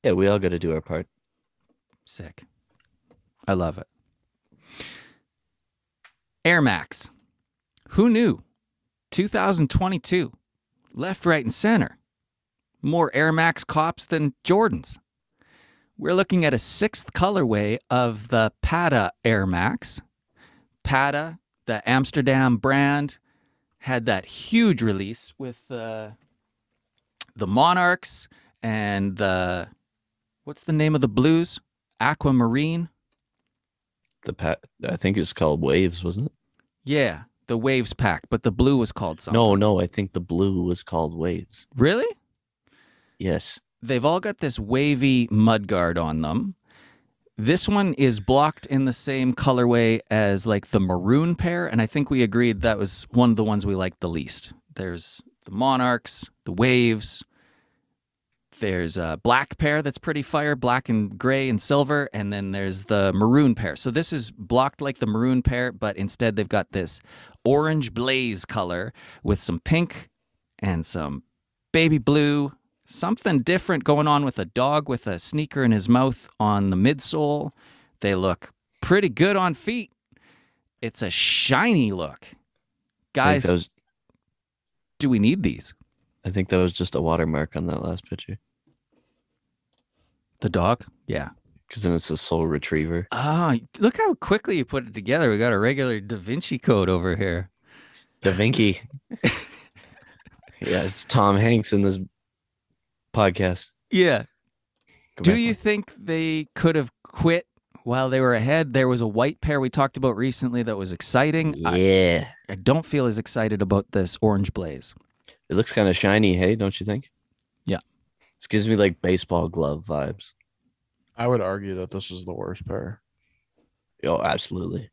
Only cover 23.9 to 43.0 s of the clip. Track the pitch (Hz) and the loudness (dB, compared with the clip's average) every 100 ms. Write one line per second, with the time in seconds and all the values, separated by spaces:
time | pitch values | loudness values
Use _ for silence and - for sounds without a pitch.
23.9 | 127 113 98 - - - 226 233 135 113 | -2 0 -2 -4 -14 -2 2 4 2 0
24.9 | 95 98 113 - _ 131 120 _ 123 113 | -2 -6 -10 -18 _ -14 -14 _ -12 -10
25.9 | 110 107 107 _ _ _ _ _ _ _ | -10 -12 -18 _ _ _ _ _ _ _
26.9 | _ _ _ - - 98 107 156 180 175 | _ _ _ -14 -8 -2 2 2 2 2
27.9 | 180 - - - _ _ _ 113 110 104 | 0 -4 -10 -14 _ _ _ -6 -4 -2
28.9 | 101 98 92 101 92 90 90 - _ _ | -2 -2 0 0 0 0 -4 -8 _ _
29.9 | _ _ _ _ _ - 147 - 156 156 | _ _ _ _ _ -18 -14 -4 0 2
30.9 | 151 131 104 139 165 170 - _ _ _ | 2 2 2 4 4 0 -8 _ _ _
31.9 | _ 120 151 147 131 117 123 156 165 170 | _ -2 0 2 2 2 0 -2 -4 -8
32.9 | _ _ _ _ _ _ _ _ _ _ | _ _ _ _ _ _ _ _ _ _
33.9 | _ _ _ - - 82 - - _ - | _ _ _ -12 -6 -6 -6 -8 _ -8
34.9 | - 92 98 78 - 80 76 71 76 92 | -2 0 0 -4 0 0 2 2 2 2
35.9 | 85 87 95 139 _ _ _ _ _ - | -2 -6 -4 -8 _ _ _ _ _ -4
36.9 | 147 123 78 - _ - 117 127 131 113 | -2 -2 -4 -16 _ -6 -2 0 0 -2
37.9 | - 113 80 - 117 120 101 127 139 110 | 0 0 0 -2 -2 0 2 4 4 0
38.9 | - 92 80 - 113 113 98 107 95 90 | -4 -8 -8 -2 2 4 4 4 2 0
39.9 | - 98 90 87 85 98 95 87 87 - | -4 -6 -6 -4 0 0 0 -2 -4 -4
40.9 | 82 80 82 82 85 - - - 131 135 | -2 -2 -2 -4 -4 -8 -20 -18 2 2
41.9 | 214 466 427 _ _ _ _ _ _ _ | 2 -4 -8 _ _ _ _ _ _ _
42.9 | _ | _